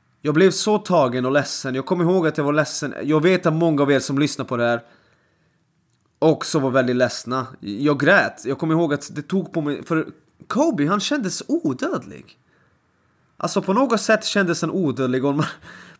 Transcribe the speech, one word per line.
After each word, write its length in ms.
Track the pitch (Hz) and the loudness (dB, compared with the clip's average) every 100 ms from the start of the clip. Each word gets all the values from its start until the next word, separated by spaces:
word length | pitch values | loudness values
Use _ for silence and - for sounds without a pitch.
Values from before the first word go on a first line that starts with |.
| _ _ | _ _
jag 140 | 147 | 0
blev 160 | 151 190 | 4 4
så 280 | 190 214 208 | 4 0 0
tagen 480 | 208 170 127 127 127 | 2 2 4 2 2
och 60 | |
ledsen. 420 | 143 139 - 135 | 0 0 -6 -6
Jag 120 | 131 135 | -4 -2
kommer 180 | 180 | 0
ihåg 220 | 170 185 160 | 2 4 2
att 120 | 156 | 0
jag 60 | |
var 80 | 143 | 0
ledsen. 420 | 151 147 - 147 - | 0 0 -4 -8 -6
Jag 200 | 135 156 | 0 2
vet 240 | 175 185 170 | 4 2 2
att 80 | |
många 280 | 160 165 147 | 2 2 2
av 100 | 143 | 4
er 80 | 135 | 2
som 180 | 131 139 | 2 0
lyssnar 260 | 147 - | 0 -2
på 120 | 123 120 | -6 -2
det 80 | |
här 180 | 117 117 - _ _ _ _ _ _ _ _ _ _ _ _ - | 0 0 -4 _ _ _ _ _ _ _ _ _ _ _ _ 0
också 400 | 160 135 - 156 | 2 2 0 -2
var 120 | 135 | 2
väldigt 260 | 131 127 123 | 2 2 2
ledsna. 500 | 123 - 117 131 120 - | 0 -2 -6 -6 -6 -12
Jag 400 | 101 104 147 139 | -10 -2 0 2
grät. 440 | 139 190 101 - | 4 4 2 -4
Jag 140 | 117 135 | -6 -4
kommer 160 | 160 | 0
ihåg 200 | 160 160 | 0 0
att 160 | 143 - | -2 -6
det 80 | 147 | -12
tog 300 | - 190 160 | -4 -4 -2
på 80 | 170 | -4
mig... 220 | 147 135 | -4 -4
För 260 | - 160 - - _ _ - | -2 -4 -4 -10 _ _ -6
Kobe, 400 | 226 320 185 147 | 0 0 0 0
han 140 | 202 | 0
kändes 420 | - 294 185 - - | -2 -4 -4 -6 -4
odödlig. 880 | 339 302 254 311 - - - - _ _ _ _ _ _ _ _ _ _ - | -4 -2 -4 -4 -6 -10 -18 -20 _ _ _ _ _ _ _ _ _ _ -8
Alltså, 260 | - 147 | -4 -4
på 100 | 185 | 0
något 280 | 202 269 220 | 0 2 0
sätt 240 | - 214 | 0 0
kändes 360 | - 202 180 160 | 0 -2 0 -2
han 100 | 160 | -2
odödlig 540 | 190 151 117 131 127 | -2 -2 -2 -2 0
och 100 | 139 | 0
man, 120 | 143 147 - - - - | -2 -4 -6 -20 -20 -20